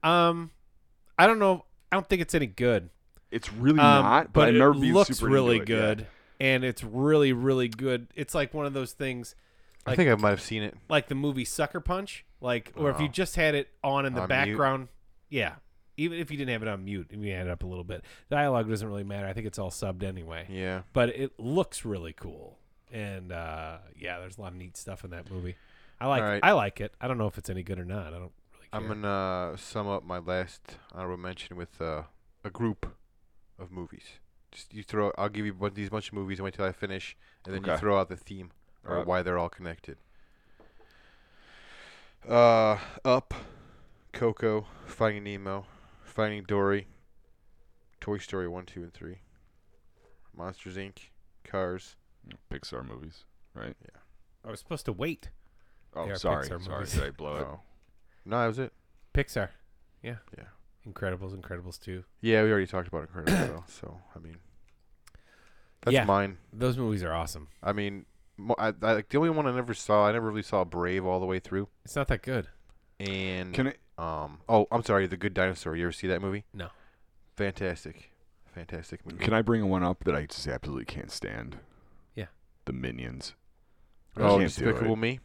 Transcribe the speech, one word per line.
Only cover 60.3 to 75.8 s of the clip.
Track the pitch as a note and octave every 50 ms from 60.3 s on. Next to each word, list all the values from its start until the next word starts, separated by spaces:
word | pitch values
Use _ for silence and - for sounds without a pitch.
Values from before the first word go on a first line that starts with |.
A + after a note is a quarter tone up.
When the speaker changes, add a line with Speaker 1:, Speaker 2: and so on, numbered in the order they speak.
| -
Speaker 3:
Yeah. | - - - - _ - - _ _ _ A2+
Speaker 1:
Incredibles, | F#2+ - - F#2+ F#2 F2+ F#2+ F#2 G2 F#2+
Incredibles | F#2 - F#2 F2 F2 F2+ F2 -
two. | - - F#2 F#2 F2+ _ - _
Speaker 3:
Yeah, | - A2+ A2+ G#2+ A2
we | A2
already | A2 G2+ F#2+
talked | F#2 - F#2 F2 F2+
about | - E2 D2 D#2 F2+
Incredibles, | F2+ D#2+ D#2 G2 F#2 F2 -
though, | D#2 E2 - -
so, | - - - - D#2+ F2+ - - -
I | E2
mean, | E2 D#2+ E2 F2 - - - - - _ _ _ _ _ - _ _ - _ - _ _ _ _ _ - - - - _ _ _ -
that's | A#2+ B2+
Speaker 1:
Yeah. | C3+ A2+
Speaker 3:
mine. | G2+ G2 G2 G2+ G2 F#2+ - - _ -
Speaker 1:
Those | G#2+ A#2+ B2+ B2 B2
movies | B2 A2+ G#2+ G2 F2+
are | E2 D#2+
awesome. | E2 E2+ - - E2+ D2+ - - _ -
Speaker 3:
I | G2+ G2+
mean, | G#2 G2+ G2+ G2+ G2 - _ _ _ _ _ _
mo-, | - G2 A2 B2 -
I, | - A2 G#2 - -
I, | G#2+ A2+
like, | A#2+ G#2+ _
the | - C#3+
only | D#3+ E3
one | D#3+ D#3 D3
I | C3+ B2
never | B2+ B2 A#2+ A2+
saw, | - - - G#2+ G#2 G#2
I | G#2 G#2+
never | A#2 A2+ A2
really | G#2+ G#2+ G2+
saw | - - G2 F#2
Brave | E2+ - F2 F2 F2+ F#2 F#2+ F#2
all | F#2 F#2 F#2
the | F#2
way | F#2 F#2 F#2
through. | - - F#2 F#2+ G2+ - _ _ _
Speaker 1:
It's | - -
not | C#3+ C#3 -
that | C3+ A2+ -
good. | B2+ C3 A#2+ - - - - - _ - - _ _ _ _
Speaker 3:
And, | - G2 F#2+ F#2+ F#2+ F#2+ F#2 F#2 F#2 F#2 A#2
Speaker 2:
Can | C3 C3 C3+
I | C#3 - _ _ _ - E2+ E2 D#2+ D2+ D2+
Speaker 3:
um, | D2 D2 D2+ - -
oh, | A2+ A2 G#2 - -
I'm | A#2 A2+
sorry, | - G#2+ G2 F#2+
The | F2+ F#2+ F2+
Good | F2 G2+ F#2
Dinosaur. | G2 F#2 F#2 F#2 E2+ - E2+ D#2+
You | E2